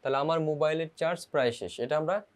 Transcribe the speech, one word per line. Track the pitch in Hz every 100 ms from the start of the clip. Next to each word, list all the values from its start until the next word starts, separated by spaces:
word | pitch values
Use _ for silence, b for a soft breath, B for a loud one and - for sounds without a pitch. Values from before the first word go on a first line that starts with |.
তাহলে | 135 135
"আমার | 147 165
মোবাইলের | 156 147 156 160 160 -
চার্জ | 165 170 -
প্রায় | 147 123
শেষ", | 117 90 -
এটা | 120 151
আমরা | 156 196 208